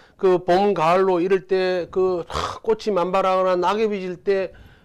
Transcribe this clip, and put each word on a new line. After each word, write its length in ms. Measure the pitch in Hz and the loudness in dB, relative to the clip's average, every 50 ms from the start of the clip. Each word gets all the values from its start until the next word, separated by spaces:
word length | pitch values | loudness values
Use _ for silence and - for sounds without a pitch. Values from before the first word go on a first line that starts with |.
| - _ _ | -20 _ _
그 280 | - - 185 180 170 180 | 0 2 2 2 2 2
봄, 300 | - 175 185 202 208 196 | 2 2 2 4 2 0
가을로 460 | 165 156 165 175 190 190 190 185 170 | 2 2 2 2 2 2 2 2 0
이럴 260 | 170 190 196 185 - | 2 0 0 0 0
때 420 | - 196 185 185 185 185 180 165 - | -2 -2 0 0 0 -2 -4 -4 -4
그, 340 | - 190 185 190 185 170 165 - | -2 0 0 0 0 -4 -6 -8
하, 300 | - 151 - - - - | -8 -8 -6 -8 -8 -8
꽃이 320 | - 220 220 214 - 214 202 | -4 -4 -4 -2 -2 -2 0
만발하거나 640 | 180 170 185 180 196 190 190 185 190 185 185 180 | 0 0 0 0 0 0 2 2 2 2 0 0
낙엽이 440 | 180 180 175 202 214 226 214 208 196 | 0 0 -2 0 0 -2 -2 -2 -4
질 240 | 185 180 180 165 - | -6 -10 -12 -8 -4
때 280 | 202 196 190 190 165 - - - - - _ _ | -2 -2 -2 -2 -4 -10 -16 -20 -20 -20 _ _